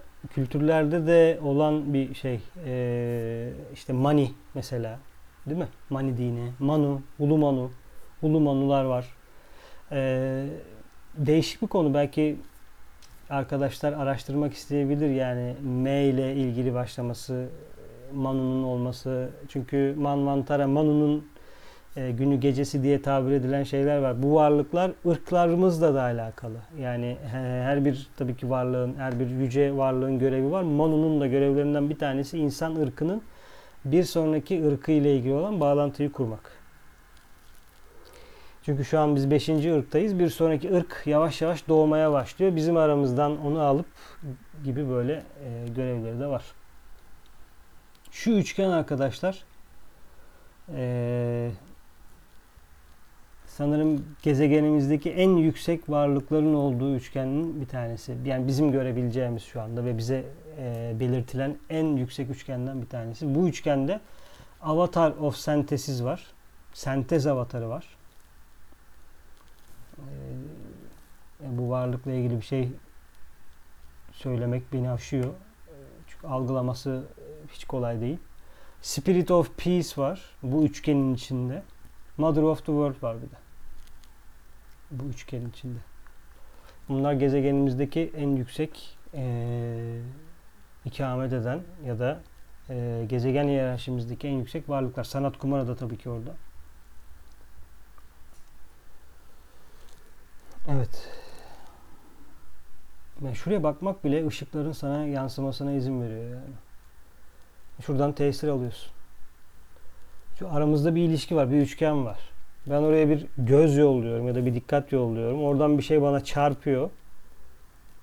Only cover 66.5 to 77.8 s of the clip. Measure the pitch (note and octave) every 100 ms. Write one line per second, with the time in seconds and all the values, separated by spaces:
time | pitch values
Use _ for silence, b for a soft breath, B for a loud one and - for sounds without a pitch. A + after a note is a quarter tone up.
66.5 | - - - C3+ C3+ B2 E3 C#3+ B2+ A#2
67.5 | B2 A2+ D3+ - - - - - - -
68.5 | - - - - - - - - - -
69.5 | - - - - - C3+ C#3 C3 B2+ C#3+
70.5 | D#3 - - - - - - - - C#3
71.5 | B2 B2 B2+ B2 B2 C3+ B2+ B2 A#2 -
72.5 | C3+ B2+ - - - - - - - -
73.5 | - - - - - - - C3 A#2+ A#2+
74.5 | B2+ - C3 B2+ A#2+ - C3+ B2+ - -
75.5 | - - C#3 C3+ - - - D#3 C3 B2+
76.5 | C3 B2+ B2+ C#3 C3 C#3 - - - D3+
77.5 | - - C3